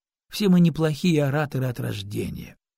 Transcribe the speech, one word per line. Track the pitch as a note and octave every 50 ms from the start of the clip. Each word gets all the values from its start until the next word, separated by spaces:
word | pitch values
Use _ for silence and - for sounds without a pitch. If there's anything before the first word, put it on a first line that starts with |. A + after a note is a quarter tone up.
| _ _ _ _ _ _
Все | - - G#3+ F#3+
мы | F3+ F3
неплохие | E3+ E3 C3+ D#3+ D#3+ D#3 D3+ - - F3+ D#3+ D3 C#3+
ораторы | C3+ C3+ D#3 D3+ C#3 - C3 C3
от | B2+ A#2+ -
рождения. | B2 A#2+ G#2+ G2+ G2 G2+ G#2+ - - - - - - - - _ _ _ _